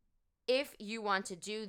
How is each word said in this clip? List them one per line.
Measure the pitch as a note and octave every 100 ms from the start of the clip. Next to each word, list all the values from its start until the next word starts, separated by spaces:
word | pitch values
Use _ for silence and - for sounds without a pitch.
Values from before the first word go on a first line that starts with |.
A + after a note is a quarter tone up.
| _ _ _ _ -
If | B3+ C#4+ -
you | G#3 A3+
want | G#3 F#3+ G3
to |
do | F3 G3 G#3+